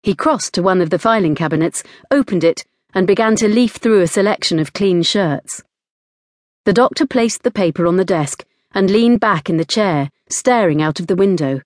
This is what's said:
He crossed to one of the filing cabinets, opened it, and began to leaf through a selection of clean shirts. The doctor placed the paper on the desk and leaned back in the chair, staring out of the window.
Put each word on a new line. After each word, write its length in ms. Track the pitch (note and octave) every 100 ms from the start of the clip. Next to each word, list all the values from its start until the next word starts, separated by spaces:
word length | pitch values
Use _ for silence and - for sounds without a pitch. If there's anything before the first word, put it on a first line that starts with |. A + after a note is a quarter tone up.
He 100 | -
crossed 400 | F#3 D#4 C#4 -
to 100 | -
one 180 | F3+ F#3
of 80 | E3
the 100 | E3+
filing 340 | A3+ A3+ E3+
cabinets, 500 | D3 D#3+ D#3 E3 - - - _
opened 320 | C#4+ - F#3
it, 220 | E3 D#3+ - _ _
and 140 | F#3+ F#3
began 280 | G3 A3 A3
to 100 | G#3+
leaf 300 | G#3+ A#3+ -
through 240 | A#3 G#3+
a 60 | E3+
selection 520 | - G3 G#3 - E3
of 140 | D#3
clean 280 | - G3+ F3
shirts. 640 | E3 G#3 F3+ C#3+ - - _ _ _ _ _ _ _ _ _ _ -
The 80 |
doctor 340 | G3 B3 - D4
placed 340 | B3+ A#3 -
the 180 | A#3+ G#3+
paper 240 | F3+ D#3 E3+
on 100 | F3+
the 80 | F3+ F3
desk 280 | D3 - - _ _
and 180 | G3 F#3+
leaned 300 | G#3+ A#3 A#3+
back 300 | A3 F3 -
in 80 | E3
the 160 | E3 -
chair, 320 | G3+ D3+ C#3+ _ _
staring 520 | - - A#3+ F#3+ D3+
out 180 | D#3 D3+
of 80 | E3+
the 80 | F#3
window. 460 | G3 F3+ C#3+ C3+